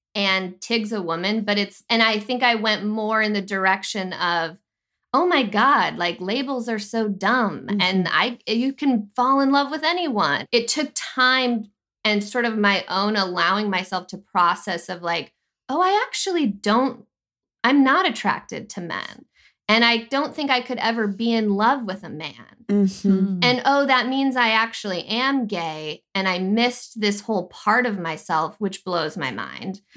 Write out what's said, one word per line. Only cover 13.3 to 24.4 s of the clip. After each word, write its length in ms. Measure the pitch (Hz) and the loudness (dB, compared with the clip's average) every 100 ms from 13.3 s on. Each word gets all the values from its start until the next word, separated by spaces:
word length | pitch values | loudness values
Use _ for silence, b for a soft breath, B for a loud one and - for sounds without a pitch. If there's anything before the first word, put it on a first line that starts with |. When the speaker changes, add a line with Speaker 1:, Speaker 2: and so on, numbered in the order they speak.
| 180 170 196 214 | 0 2 2 0
Speaker 1:
myself 340 | 185 185 185 185 | -2 -2 -6 -6
to 100 | 185 | -14
process 680 | - 190 175 185 - 170 165 | -4 2 2 2 -4 -6 -6
of, 120 | 175 | -6
like, 320 | 175 170 - _ _ _ - | -4 -4 -6 _ _ _ -4
"Oh, 140 | 285 | 0
I 180 | 370 415 494 | 2 2 0
actually 380 | - - 349 269 | -4 -2 0 0
don't, 580 | 202 202 220 262 - - _ _ _ _ _ | 0 2 2 2 -4 -16 _ _ _ _ _
I'm 200 | 240 277 | 2 6
not 240 | 262 311 381 | 6 4 2
attracted 600 | 220 - - - 156 - | 0 -2 -2 -4 -12 -10
to 100 | - | -10
men. 440 | 175 - - - - b b b - | -8 -8 -10 -16 -20 b b b 2
And 180 | 220 233 | 4 4
I 120 | 233 | 2
don't 380 | 226 269 294 - | 0 -2 -2 -4
think 140 | 277 | 0
I 120 | 254 | 0
could 180 | 247 247 | -2 -2
ever 260 | 226 233 214 | -2 0 -2
be 240 | 196 233 | -2 0
in 220 | 226 214 196 | 2 2 2
love 300 | 220 277 220 | 2 2 -2
with 180 | 202 | -8
a 60 | 165 | -10
man." 560 | 151 156 117 - - - | -10 -12 -14 -20 -12 0
Speaker 2:
Mm-hmm. 420 | 202 196 - 202 190 196 185 | 2 2 2 2 4 2 2
Speaker 3:
Mm. 0 | |
Speaker 1:
And, 180 | 240 247 - | 2 2 2
"Oh, 220 | 277 277 | 2 4
that 200 | 254 233 | 2 2
means 280 | 269 269 | 0 0
I 140 | 254 | 2